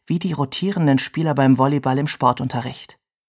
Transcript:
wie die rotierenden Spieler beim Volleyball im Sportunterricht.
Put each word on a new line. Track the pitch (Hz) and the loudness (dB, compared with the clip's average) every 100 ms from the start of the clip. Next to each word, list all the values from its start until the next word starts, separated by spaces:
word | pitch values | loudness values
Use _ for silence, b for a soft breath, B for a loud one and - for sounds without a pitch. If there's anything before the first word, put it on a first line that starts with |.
| - | -6
wie | 165 | -4
die | 185 | -2
rotierenden | 151 139 - 190 190 156 135 | -4 -4 -2 -4 0 2 2
Spieler | - - 160 | 0 -2 -2
beim | 139 135 131 | 2 4 4
Volleyball | 135 143 131 131 | 4 0 0 -2
im | 147 | -2
Sportunterricht. | - 123 123 131 120 127 127 - - _ _ | 0 0 0 -2 -6 -8 -12 -18 -20 _ _